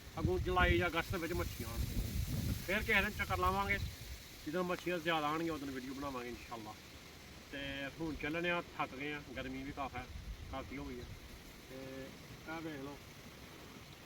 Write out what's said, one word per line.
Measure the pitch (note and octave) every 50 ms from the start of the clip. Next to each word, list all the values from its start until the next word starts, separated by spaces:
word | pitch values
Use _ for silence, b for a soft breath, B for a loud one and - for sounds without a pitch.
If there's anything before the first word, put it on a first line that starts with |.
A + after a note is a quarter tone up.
| - - - E3
ਅੱਗੋਂ | D#3+ E3+ F#3 F3
ਜੁਲਾਈ | - F3+ F3+ F3+ F3 F3 F3
ਜਾਂ | E3+ F3+
ਅਗਸਤ | E3+ D#3+ E3 D#3+ -
ਦੇ | G#3
ਵਿੱਚ | F3 E3 E3 F3
ਮੱਛੀਆਂ | F3 - - - - F3+ -
ਆਉਣ। | - - - - - - - - - - - - - - - - - - -
ਫਿਰ | - F#3+ G#3+
ਕਿਸੇ | A3 A3+ G#3+ G3
ਦਿਨ | G3 G#3+
ਚੱਕਰ | G3 - G3 F#3+ F#3+
ਲਾਵਾਂਗੇ, | F3+ F3+ F#3 F#3+ G3 G3 G3 G3+ G3 - - - - - - - - - - - - -
ਜਦੋਂ | D3+ D3 F3+ F3+
ਮੱਛੀਆਂ | F3+ F3 E3+ - E3+ F3+
ਜ਼ਿਆਦਾ | E3+ D3+ E3+ E3 D#3 D3
ਆਉਣਗੀਆਂ, | D3 D#3 E3 E3+ E3 D#3
ਉਦੋਂ | C#3+ C#3
ਵੀਡੀਓ | C#3 C3 C3 B2 C3+ C3
ਬਣਾਵਾਂਗੇ | C3+ C#3+ C#3+ C3 B2 A#2+ A#2+
ਇਨਸ਼ਾਅੱਲਾ। | A#2 A2 - - A#2+ A2+ G#2+ G#2+ G#2+ - - - - - - - - - - - - - - -
ਤੇ | D3 C#3 C#3 C#3 C#3 C#3 C#3 C3+ - D3+
ਹੁਣ | E3 D#3+ C#3
ਚੱਲਣੇ | A#2+ D3 D3 D#3 E3+ E3+ F3
ਆ, | F3 F3 E3+ - -
ਥੱਕ | - D3 - C3+
ਗਏ | B2+ C#3+ D3 D3+
ਆ, | D3 D3 - A#2
ਗਰਮੀ | B2+ C3 C3 C3 C3 C3+
ਵੀ | C#3
ਕਾਫੀ | C#3+ C#3+ C3+ C3 B2
ਹੈ, | B2 B2+ A#2 - - - - - - - -
ਕਾਫੀ | C3 C3+ B2+ - B2+
ਹੋ | C#3 C#3+
ਗਈ | C#3 B2 B2
ਹੈ। | A#2+ - - - - - - - - C3+ - - - C3
ਤੇ | C3 C3 C3+ C3+ C3+ C3+ C3+ C#3 C#3+ - - - - - - D#3
ਆਹ | D#3+ E3
ਵੇਖ | D#3 E3 D3+ C3+ C3+
ਲਓ, | C#3+ C#3+ - - - - - - - - - - - - - - - - - - - - - -